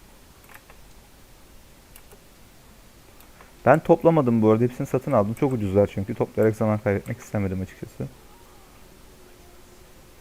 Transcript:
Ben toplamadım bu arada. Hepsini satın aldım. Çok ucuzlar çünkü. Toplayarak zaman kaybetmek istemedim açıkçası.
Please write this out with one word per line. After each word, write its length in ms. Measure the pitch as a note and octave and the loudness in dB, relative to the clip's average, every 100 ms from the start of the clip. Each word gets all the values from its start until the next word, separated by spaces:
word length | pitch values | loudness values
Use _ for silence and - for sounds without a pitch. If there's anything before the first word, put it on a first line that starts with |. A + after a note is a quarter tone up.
| - - - - - - - - - - - - - - - - - - - - - - - - - - - - - - - - - - - - - | -20 -20 -20 -20 -20 -20 -20 -20 -20 -20 -20 -20 -20 -20 -20 -20 -20 -20 -20 -20 -20 -20 -20 -20 -20 -20 -20 -20 -20 -20 -20 -20 -20 -20 -20 -2 2
Ben 120 | D#3 | 4
toplamadım 640 | - E3 E3 E3 B2 A#2 | 4 2 4 4 2 4
bu 80 | G#2+ | 4
arada. 140 | A2 | 4
Hepsini 220 | B2 - C#3 | 2 -2 -6
satın 260 | C3+ D3+ | -6 0
aldım. 220 | B2+ G2+ A2+ | 0 0 -2
Çok 120 | C#3+ | -2
ucuzlar 380 | B2+ G2+ G2 G2+ | -2 0 0 0
çünkü. 200 | - G2 | -2 -8
Toplayarak 420 | A#2 A#2+ - A2 G#2+ | -6 -4 0 -2 0
zaman 220 | A2 G#2+ | -2 -2
kaybetmek 400 | G#2+ G2 - A#2+ | -2 -4 -6 -12
istemedim 420 | - G#2+ G2 F#2 | -8 -6 -4 -6
açıkçası. 460 | F#2 - - - C3+ - - - - - - - - - - - - - - - - - - - - - | -10 -12 -16 -14 -14 -16 -20 -20 -20 -20 -20 -20 -20 -20 -20 -20 -20 -20 -20 -20 -20 -20 -20 -20 -20 -20